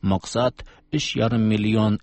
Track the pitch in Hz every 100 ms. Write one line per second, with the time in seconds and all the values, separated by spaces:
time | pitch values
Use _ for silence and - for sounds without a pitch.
0 | 98 95 - 113 123 - - - _ 151
1 | - 127 113 117 110 107 107 110 107 107